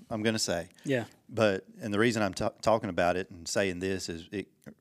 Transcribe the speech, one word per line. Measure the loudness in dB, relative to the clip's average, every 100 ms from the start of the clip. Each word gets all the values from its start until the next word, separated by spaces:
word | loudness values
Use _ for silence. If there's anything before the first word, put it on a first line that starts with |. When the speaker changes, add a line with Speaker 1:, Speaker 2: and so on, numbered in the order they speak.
| -8
Speaker 1:
I'm | -2
gonna | 0 0
say. | 0 -2 -4 -10
Speaker 2:
Yeah. | -2 -2 -2 -12 -8
Speaker 1:
But, | 2 2 2 -4 -10
and | -4
the | 2
reason | 4 4
I'm | 0
ta-, | 0 -4 -2
talking | 2 2 2
about | 2 2 2
it | -4
and | -10 -4
saying | 0 0 0
this | -2 -2 -4
is | -10 -8
it | -8 -8 _ -20 -18